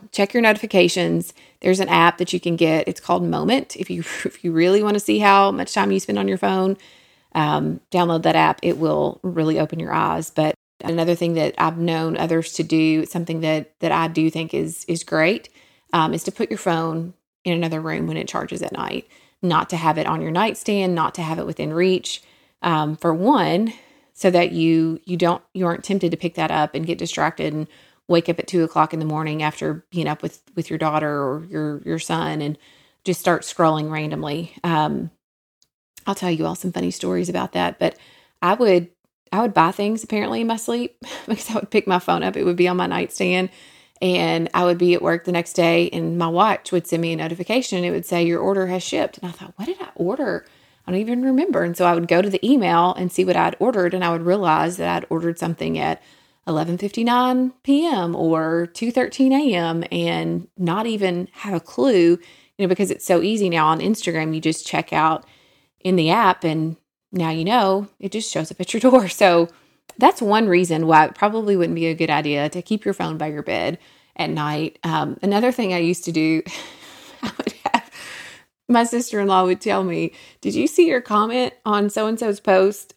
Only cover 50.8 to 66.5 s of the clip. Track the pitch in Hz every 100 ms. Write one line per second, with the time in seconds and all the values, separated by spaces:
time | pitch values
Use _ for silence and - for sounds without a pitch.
50.8 | - 185 220 247 262 262 370 196 170 170
51.8 | 175 170 170 170 202 190 220 277 180 170
52.8 | 175 - 180 - 185 170 170 165 226 220
53.8 | 175 185 175 165 170 202 180 156 160 185
54.8 | 170 170 - 160 170 170 165 165 160 160
55.8 | 151 - _ _ _ _ - 156 165 180
56.8 | 202 226 233 240 254 254 254 - - 277
57.8 | 339 226 170 165 165 160 160 170 170 -
58.8 | 226 247 247 - 262 269 294 180 165 165
59.8 | 170 175 170 165 165 170 - - 175 185
60.8 | 226 220 190 175 185 - 202 180 - -
61.8 | 262 202 170 175 - - _ - 190 185
62.8 | 190 - - 175 180 220 190 165 156 160
63.8 | 190 220 - 160 160 160 160 160 - 156
64.8 | - 160 156 160 - _ _ _ _ _
65.8 | 185 185 160 208 202 - 170